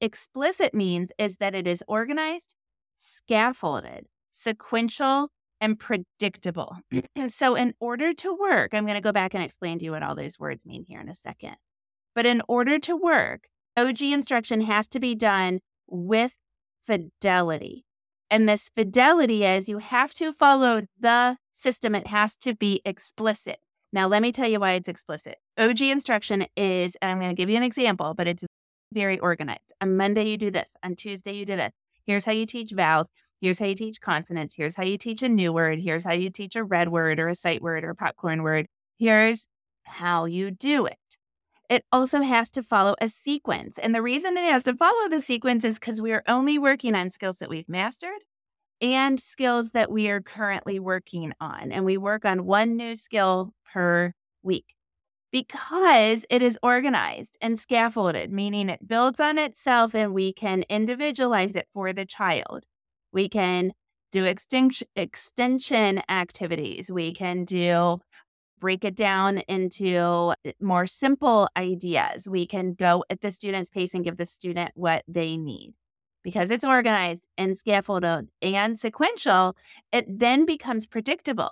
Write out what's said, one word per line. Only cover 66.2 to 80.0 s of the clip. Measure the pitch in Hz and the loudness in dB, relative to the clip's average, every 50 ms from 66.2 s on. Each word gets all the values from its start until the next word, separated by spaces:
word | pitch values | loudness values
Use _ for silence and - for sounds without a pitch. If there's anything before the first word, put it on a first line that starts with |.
| 180 - - - 190 165 170 160 147 107 - - 180 - | -4 -4 -6 -8 -6 -4 -4 -4 -4 -6 -8 -10 -10 -8
We | 185 180 165 165 175 | -6 -4 -4 -4 -6
can | - 190 180 175 180 180 | -6 -6 -4 -4 -4 -4
do, | 180 185 180 175 175 175 170 175 175 170 180 - _ _ - _ _ _ _ _ _ _ _ | -4 -2 0 2 4 4 4 4 2 2 0 -4 _ _ -20 _ _ _ _ _ _ _ _
break | - 190 185 185 220 | -4 -2 -2 -2 -2
it | 202 185 | -4 -2
down | 202 220 196 196 190 190 196 202 196 - - | 0 0 2 2 2 2 2 2 0 -2 -4
into | 190 190 185 180 - - 196 185 180 175 175 175 175 175 175 170 - - - - - - | -2 -2 -2 -2 -4 -2 -2 0 2 2 2 2 2 2 2 0 0 -2 -4 -10 -10 -6
more | 202 196 180 175 180 | -2 0 2 2 0
simple | 180 - - - 269 277 269 294 262 233 214 196 - - | 0 -2 0 0 2 2 2 4 4 4 4 4 2 0
ideas. | 180 185 185 185 175 185 180 165 131 - - - - 190 | -2 -2 -2 -4 -4 -2 -2 0 0 0 0 -2 -8 -8
We | 196 190 185 175 | -4 -2 -2 -2
can | - - 196 185 185 180 | -2 -4 -4 -4 -4 -2
go | - 185 180 175 180 - - | 0 2 4 4 4 2 -2
at | 185 - | -6 -6
the | - 208 | -6 -6
student's | 185 - - 202 190 190 175 - | -8 -8 -6 -6 -4 -4 -6 -6
pace | - 196 180 180 - | -4 -4 -4 -4 -4
and | 185 175 | -4 -4
give | 170 170 | -4 -4
the | 175 175 | -6 -6
student | - - - - 180 170 175 175 - - | -8 -10 -10 -8 -6 -4 -4 -4 -4 -4
what | - 180 170 165 - - | -2 0 0 0 0 -2
they | - 170 175 165 160 160 | -4 -4 -2 -2 -2 -2
need. | 160 160 147 110 - 52 - - _ _ _ _ _ _ _ _ _ - | -4 -6 -8 -10 -12 -14 -18 -20 _ _ _ _ _ _ _ _ _ -12
Because | 185 175 214 180 185 | -6 -2 -2 0 0
it's | 233 240 285 | 0 0 2
organized | 269 262 254 233 226 214 202 180 175 170 175 - _ _ - | 4 4 4 4 4 2 2 0 -2 -4 -6 -10 _ _ -4
and | 190 190 190 | -2 -2 -2
scaffolded | - - 226 208 196 196 - 202 180 175 170 165 151 - - _ _ - | -2 0 2 2 2 2 0 -2 0 0 0 0 0 -2 -8 _ _ -4
and | 190 196 196 202 220 233 214 | -2 0 2 0 0 -2 -4
sequential, | - 220 - - 302 381 480 415 - 285 196 185 185 185 185 _ _ - - - _ _ - | -6 -6 -2 0 0 0 0 0 2 4 4 6 4 4 0 _ _ -20 -20 -20 _ _ -2
it | 247 | 0